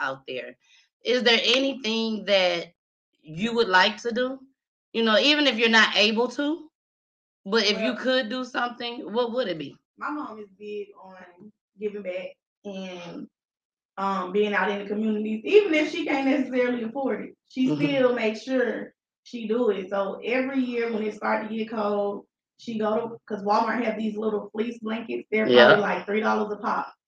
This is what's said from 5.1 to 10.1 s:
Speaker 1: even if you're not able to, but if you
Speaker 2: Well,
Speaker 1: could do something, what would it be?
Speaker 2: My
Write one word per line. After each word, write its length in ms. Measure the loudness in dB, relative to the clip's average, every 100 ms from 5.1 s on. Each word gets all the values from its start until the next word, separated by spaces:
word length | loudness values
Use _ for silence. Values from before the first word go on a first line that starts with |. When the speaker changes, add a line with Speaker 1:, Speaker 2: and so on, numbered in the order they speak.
| 4
Speaker 1:
even 280 | 4 4 2
if 120 | 4
you're 100 | 6
not 280 | 6 6 4
able 320 | 2 2 -2
to, 400 | -2 -4 -6 -10 _ _ _ _ _ _ _
but 180 | -2 2
if 160 | 2 2
you 120 | -2
Speaker 2:
Well, 40 | -2
Speaker 1:
could 320 | 0 0 -2
do 160 | -6
something, 680 | -6 -6 -6 -6 -10 -10 -6
what 200 | -2 -2
would 160 | -2 -4
it 100 | -6
be? 180 | -10 -16 _ -12
Speaker 2:
My 140 | -8